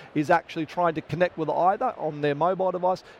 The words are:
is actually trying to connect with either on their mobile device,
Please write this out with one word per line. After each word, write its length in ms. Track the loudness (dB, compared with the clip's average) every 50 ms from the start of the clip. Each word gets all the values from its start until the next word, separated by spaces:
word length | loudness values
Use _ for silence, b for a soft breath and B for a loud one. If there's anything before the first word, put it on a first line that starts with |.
| B B -2
is 160 | 0 2 4
actually 340 | 4 2 2 -2 -6 -6 -6
trying 300 | -4 -2 0 0 0 0
to 60 | -2
connect 360 | -6 -4 -2 0 0 0 0
with 120 | -2 -4 -2
either 440 | 0 2 2 2 2 2 0 -4 -4
on 240 | -4 -6 -6 -4 -2
their 120 | 0 0 2
mobile 380 | 2 2 0 2 0 0 -2
device, 320 | -2 0 0 0 0 -2 B B B